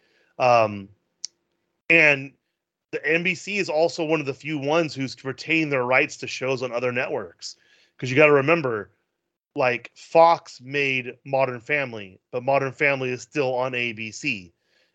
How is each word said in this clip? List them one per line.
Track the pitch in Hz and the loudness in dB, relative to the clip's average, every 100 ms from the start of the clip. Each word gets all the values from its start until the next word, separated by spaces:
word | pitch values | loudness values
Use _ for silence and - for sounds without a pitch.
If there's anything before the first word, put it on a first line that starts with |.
| _ _ _ - | _ _ _ -2
Um, | 127 120 110 101 98 _ _ _ - _ _ _ _ _ - | 4 4 4 -2 -12 _ _ _ -18 _ _ _ _ _ 2
and | 165 156 139 139 _ _ _ _ _ _ | 4 4 2 -2 _ _ _ _ _ _
the | 151 143 | -6 -2
N | 160 | 0
B | 175 175 | 0 -6
C | - 202 | -6 -6
is | 160 | -2
also | 151 165 - 156 | 0 0 -2 -2
one | 156 | -2
of | 139 | -4
the | |
few | 131 147 156 | -8 -6 -6
ones | 139 160 160 131 | 0 0 0 -4
who's | 135 - 135 | -8 -8 -10
retained | 131 - 160 156 | -10 -4 -2 0
their | 139 | -2
rights | 123 131 147 - | 2 2 0 -4
to | 117 | -12
shows | - 131 131 | -6 -4 -4
on | 123 | -4
other | 117 123 | -4 -4
networks. | 123 139 143 92 - - - _ _ _ - | -4 -4 -6 -8 -14 -18 -18 _ _ _ -10
'Cause | 127 | -2
you | 127 | 4
gotta | 151 | 6
remember, | 147 135 170 135 110 95 _ _ _ _ _ _ - | 6 4 2 0 -4 -8 _ _ _ _ _ _ -2
like, | 127 120 - - | 0 0 -8 -20
Fox | - 165 165 165 - - | 0 6 8 6 0 -20
made | 127 143 139 131 123 120 139 | -6 -2 0 -2 -6 -12 -4
Modern | 135 131 123 | 0 0 -2
Family, | 113 147 135 113 98 92 _ | -4 -2 -2 -8 -14 -18 _
but | 123 | -8
Modern | 123 139 135 | 0 0 0
Family | 127 147 139 131 | 0 0 0 -2
is | 123 | -6
still | - 151 131 127 | -8 -2 -2 0
on | 131 123 | -2 -4
A | 120 | -6
B | 110 110 | -6 -12
C. | 104 151 110 90 _ _ _ _ | -8 -8 -8 -10 _ _ _ _